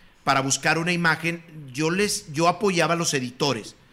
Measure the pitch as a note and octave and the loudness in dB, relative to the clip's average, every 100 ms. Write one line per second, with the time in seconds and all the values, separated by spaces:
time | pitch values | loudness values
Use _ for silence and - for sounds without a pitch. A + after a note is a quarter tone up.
0 | - _ - C3+ C3+ - D#3 D#3+ E3+ F3 | -20 _ 0 2 2 0 0 0 0 0
1 | E3 D#3 E3 E3+ - D#3 C#3 B2+ D#3+ F#3 | 2 0 -2 -6 -12 -18 -14 -2 0 0
2 | G#3 G3+ - C#3+ E3+ E3+ G3+ F3 D#3 E3+ | 0 -2 -6 0 2 2 0 2 2 2
3 | E3+ C#3 B2 - D3 A2+ F#2+ - _ | 0 -2 -4 -2 0 0 -6 -18 _